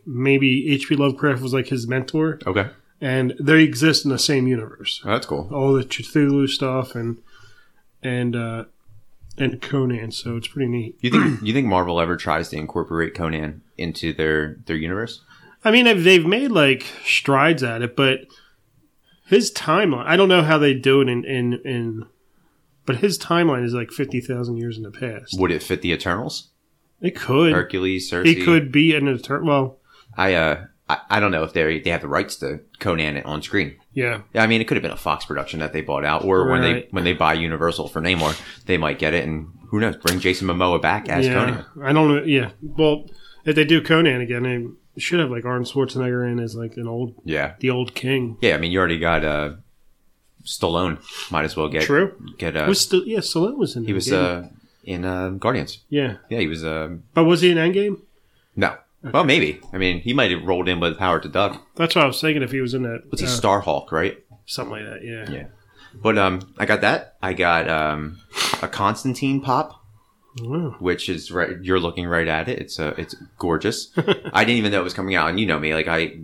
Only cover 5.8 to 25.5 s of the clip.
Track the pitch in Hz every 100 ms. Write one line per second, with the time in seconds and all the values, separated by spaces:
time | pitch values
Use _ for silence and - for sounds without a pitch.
5.8 | 123 - 113 156 143 139 135 - 135 131
6.8 | 127 120 117 117 - - - - _ _
7.8 | _ _ 135 123 120 120 113 113 - _
8.8 | - - - - - - 131 117 - 139
9.8 | 127 120 110 - 120 117 - 143 127 120
10.8 | 113 - 123 214 175 113 107 127 123 92
11.8 | 87 85 82 85 87 80 82 76 76 87
12.8 | 82 82 80 - 82 80 78 76 _ -
13.8 | 87 80 82 76 78 78 76 78 - 82
14.8 | 82 95 117 - _ - - _ 220 233
15.8 | 240 202 170 185 160 214 277 196 139 131
16.8 | - - - - - 139 151 160 123 113
17.8 | 117 - 135 131 - - _ _ _ _
18.8 | _ _ _ _ _ 208 214 - - 170
19.8 | 202 123 135 175 190 180 156 156 147 131
20.8 | 131 135 135 120 - 127 123 120 139 120
21.8 | 117 110 113 _ _ _ _ _ _ _
22.8 | - 123 202 165 - 170 170 127 120 120
23.8 | 113 - 139 123 - 123 120 117 117 110
24.8 | 107 - 127 107 - 95 92